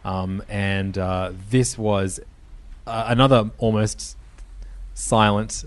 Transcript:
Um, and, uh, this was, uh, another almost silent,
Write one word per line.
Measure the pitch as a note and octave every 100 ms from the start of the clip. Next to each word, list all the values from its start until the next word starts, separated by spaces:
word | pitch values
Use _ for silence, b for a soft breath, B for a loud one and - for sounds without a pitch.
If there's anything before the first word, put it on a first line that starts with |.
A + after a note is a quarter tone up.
| F#2+
Um, | F#2+ F#2 F#2+ -
and, | G#2 G2 G2 G2 F#2+
uh, | F#2 F#2 F#2 F#2 G2
this | B2+ A#2+ -
was, | G#2+ G2+ F#2+ - - - - - - - -
uh, | A2+ A2+
another | A#2+ C3+ B2+ G#2+ -
almost | A2+ G#2+ G#2+ - - - - - - - b b -
silent, | - - A2+ G#2+ G2+ A2 -